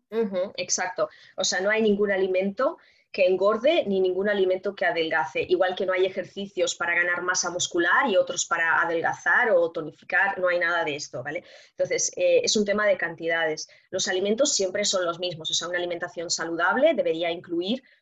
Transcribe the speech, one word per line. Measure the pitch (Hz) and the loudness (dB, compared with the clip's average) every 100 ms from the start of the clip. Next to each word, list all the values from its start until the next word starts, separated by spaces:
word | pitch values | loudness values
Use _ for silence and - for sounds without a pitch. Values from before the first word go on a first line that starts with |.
| _ | _
Ujú, | 220 208 185 196 - | -4 -2 -2 -4 -6
exacto. | 185 - 185 175 151 - - - | -4 -4 -4 -4 -4 -6 -12 -4
O | |
sea, | 190 185 | -2 0
no | 196 | 0
hay | 220 | 2
ningún | 220 202 202 | 2 2 2
alimento | 190 190 185 196 196 285 - _ _ _ | 2 0 0 -2 -2 -2 -4 _ _ _
que | - 185 | 0 2
engorde | 185 196 220 269 339 202 | 4 2 4 4 2 2
ni | 190 | 2
ningún | 185 180 208 | 2 2 0
alimento | 202 185 185 202 | 2 2 0 -2
que | 196 180 | -2 -2
adelgace, | 165 160 160 160 - | 0 0 0 -2 -4
igual | - 175 185 - | 0 2 2 0
que | |
no | 185 | -2
hay | 185 185 | 0 0
ejercicios | 190 170 196 196 180 170 | -2 -8 -10 -8 -2 -2
para | - 170 | -2 -2
ganar | 170 175 175 | 0 0 0
masa | 180 180 175 | -2 -2 -2
muscular | 175 - 170 175 226 277 | -4 -2 0 2 2 4
y | 180 | 2
otros | 180 170 - | 2 -4 -4
para | 165 165 160 | 0 2 2
adelgazar | 170 165 - 151 175 202 240 | 0 0 -2 -2 0 2 4
o | 175 165 | 4 2
tonificar, | 165 151 - - 180 196 190 | -2 -10 -12 -4 0 0 0
no | 180 | 0
hay | 175 | 2
nada | 170 170 | 0 0
de | 156 147 | -2 -4
esto, | - 135 | -8 -10
¿vale? | 143 165 - - - | -8 -10 -12 -20 -18
Entonces, | - 185 170 - - | -4 -2 0 -2 0
eh, | 180 170 | 4 4
es | - 214 | 4 2
un | |
tema | 202 202 208 | 2 2 2
de | 180 | 2
cantidades. | 170 165 165 165 160 156 - - _ | -2 -4 -2 0 -2 -4 -10 -20 _
Los | 185 214 | -6 -2
alimentos | 185 202 220 294 | 0 0 2 2
siempre | - 190 202 202 | 2 -2 -2 -2
son | 190 | 0
los | 170 165 | -2 -4
mismos, | 180 165 160 | -6 -6 -6
o | |
sea, | - 170 | -4 -4
una | 175 | -4
alimentación | 175 170 175 175 165 | -4 -6 -8 -8 -6
saludable | - 165 165 175 226 320 | -4 -4 0 0 4 4
debería | 240 170 165 170 | 4 0 0 -2
incluir, | 175 175 170 185 254 - _ | -4 -4 -4 -2 -4 -6 _